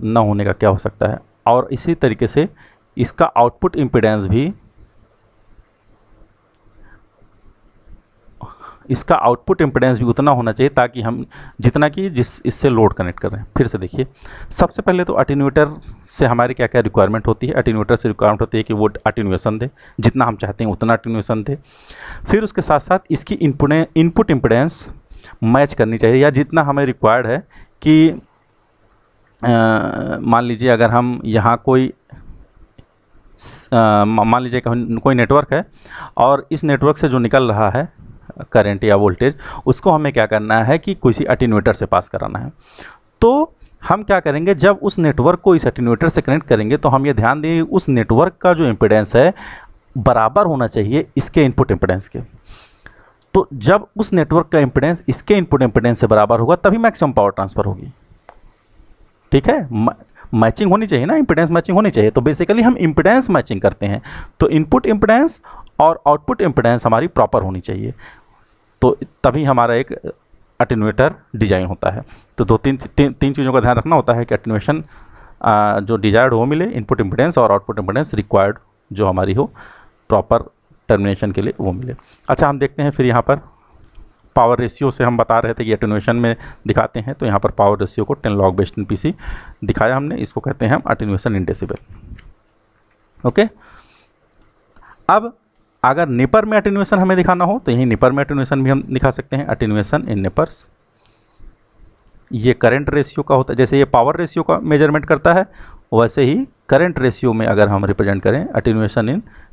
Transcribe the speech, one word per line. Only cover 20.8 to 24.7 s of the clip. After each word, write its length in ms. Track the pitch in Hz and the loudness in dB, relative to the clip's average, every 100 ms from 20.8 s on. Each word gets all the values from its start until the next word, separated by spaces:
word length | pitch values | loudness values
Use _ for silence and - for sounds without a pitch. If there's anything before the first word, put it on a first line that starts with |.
| 113 | 0
attenuation 500 | 113 117 113 - 110 | -2 -2 -6 -4 -6
दे। 160 | 104 139 _ _ - - - - - | -6 -10 _ _ -20 -20 -20 -14 -2
फिर 140 | 202 | 0
उसके 180 | 214 - | 0 -4
साथ-साथ 360 | - 147 - 190 - | 0 0 0 -2 -2
इसकी 240 | 156 - | -6 -4
input, 380 | 208 156 139 143 156 165 - | -2 -2 0 0 2 0 0
input 340 | 170 196 220 | 2 2 0
impedance 640 | 139 117 117 156 | 0 2 2 0